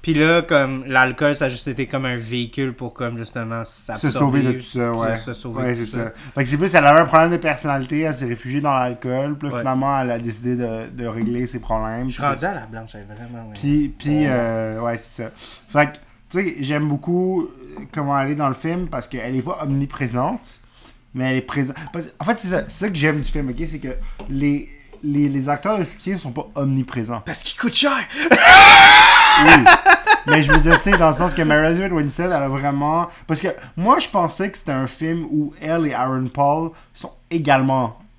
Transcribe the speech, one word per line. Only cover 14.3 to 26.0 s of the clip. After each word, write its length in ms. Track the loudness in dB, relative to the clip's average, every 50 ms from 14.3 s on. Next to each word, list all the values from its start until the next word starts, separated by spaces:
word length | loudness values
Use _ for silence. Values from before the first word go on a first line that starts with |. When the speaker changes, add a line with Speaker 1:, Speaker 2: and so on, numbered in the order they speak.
| 0 -2 -2 -2 -4 -4 -6 -6 -6 -6
Speaker 2:
ouais, 180 | -6 -6 -6 -6
c'est 240 | -10 -14 -12 -12
ça. 80 | -12 -14 -14 -18 -20 -20 -20 -20 _ _
Fait 180 | 0 0 0
que, 60 | 0 -2 -14 -20 _ _ _ _ _ -4
tu 120 | -4 -4 -4
sais, 80 | -4 -6
j'aime 300 | -4 -4 -2 -2 -2 -2
beaucoup, 540 | -4 -4 -2 -2 0 0 0 0 -2 -2 -4 -6 -10 -20 -20 -18 -16 -18
euh, 40 | -18 -10 -8
comment 240 | -6 -4 -2 -2 -2
elle 120 | -2 -2
est 20 | -2
dans 140 | -2 -2 -2
le 60 | -2
film, 340 | -4 -6 -6 -4 -4 -6 -6
parce 180 | -8 -10 -10
qu'elle 300 | -8 -10 -10 -8 -4 -4
est 60 | -4
pas 180 | -4 -4 -8 -6
omniprésente, 800 | -4 -4 -2 -4 -4 -6 -6 -8 -8 -6 -4 -4 -4 -4 -4 -8 -12 -18 -20 _ _ _ _ _ _ -20 _ _ _ _ -8
mais 160 | -6 -4 -2
elle 60 | -2
est 60 | -4
présente. 340 | -4 -4 -4 -4 -4 -4 -6 -12 -16 -14
Parce, 140 | -12 -12 -12 -14 -14 _
en 60 | -4
fait, 160 | -4 -4 -4
c'est 80 | -4 -4
ça, 140 | -4 -4 -4
c'est 200 | -6 -10 -6 -6
ça 20 | -6
que 80 | -4
j'aime 240 | -2 0 0 0 -2
du 80 | -4 -4
film, 200 | -4 -4 -4 -6
ok ? 120 | -6 -8 -8 -8
C'est 100 | -8 -10
que 160 | -10 -10 -8 -8 -10 -10 -12 -14 -12 -8
les, 400 | -6 -2 0 0 -2 -2 -6 -12 -20 -20 -20 -20 -20 -10 -6
les, 240 | -4 0 0 0 0
les 200 | 0 -2 -2 -4
acteurs 300 | -4 -4 -2 -2 -2 -2
de 60 | -4
soutien 320 | -6 -8 -10